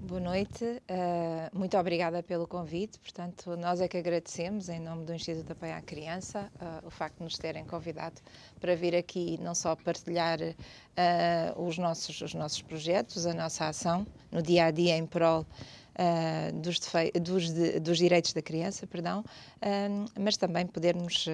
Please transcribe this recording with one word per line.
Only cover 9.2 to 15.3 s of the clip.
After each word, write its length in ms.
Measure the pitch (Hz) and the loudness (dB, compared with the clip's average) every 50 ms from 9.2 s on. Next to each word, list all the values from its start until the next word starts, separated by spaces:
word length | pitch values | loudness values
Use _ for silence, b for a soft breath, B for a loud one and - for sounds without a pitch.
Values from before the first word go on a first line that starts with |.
| 175 170 165 165 | -2 0 -2 -2
não 140 | 170 170 175 | -4 -4 -4
só 200 | - - 170 160 | -2 0 0 0
partilhar, 600 | 160 - 175 165 - - - 170 175 165 165 165 151 165 165 160 B B B B B B B _ | 0 0 -2 -2 -2 -4 -2 0 2 2 2 2 0 -2 -4 -6 B B B B B B B _
eh, 580 | - 180 175 175 170 170 170 170 165 165 170 - - | 4 4 6 6 6 4 4 4 2 2 0 -2 -2
os 220 | 175 175 160 170 | -4 -4 -2 0
nossos, 420 | 180 170 165 - - - 160 - | 0 0 0 -2 -4 -8 -8 -8
os 140 | - 156 160 | -8 -6 -4
nossos 260 | 165 156 151 - - | -4 -4 -4 -4 -6
projetos, 640 | - - 160 156 151 165 175 202 233 - - 190 170 | -6 -8 -8 -6 0 2 2 2 2 0 -4 -2 -2
a 80 | 175 170 | -2 0
nossa 320 | 165 165 160 - - 160 156 | -2 -2 -4 -2 -2 -2 -2
ação 380 | 151 - - 175 170 180 208 - - - - - | -2 -2 0 2 2 2 0 -4 -8 -16 -14 -4
no 120 | - 170 165 | -2 -2 4
dia 220 | 165 175 175 165 | 6 8 8 8
a 60 | 165 | 8
dia 240 | 156 175 175 175 165 | 6 6 4 6 4
em 120 | 160 165 156 | 4 2 0
prol, 360 | - 170 165 165 | 2 4 6 6